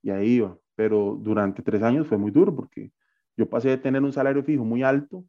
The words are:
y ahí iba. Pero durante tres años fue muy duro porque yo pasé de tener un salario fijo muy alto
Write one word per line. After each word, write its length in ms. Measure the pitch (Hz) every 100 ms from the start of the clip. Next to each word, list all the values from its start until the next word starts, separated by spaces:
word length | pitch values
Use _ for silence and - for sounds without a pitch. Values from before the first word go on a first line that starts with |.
y 80 | -
ahí 200 | 98 104 120
iba. 200 | 101 90 _
Pero 440 | - 110 107 101 104
durante 400 | 107 107 98 -
tres 220 | - 107
años 240 | 113 139 151
fue 100 | 104
muy 140 | 104
duro 240 | 113 196
porque 360 | 139 127 - 107 _ _ _ _ -
yo 100 | 143
pasé 220 | 120 131
de 80 | 131
tener 240 | 131 135
un 100 | 139
salario 320 | 135 135 139
fijo 220 | 139 147
muy 160 | 110 117
alto 420 | 131 139 147 185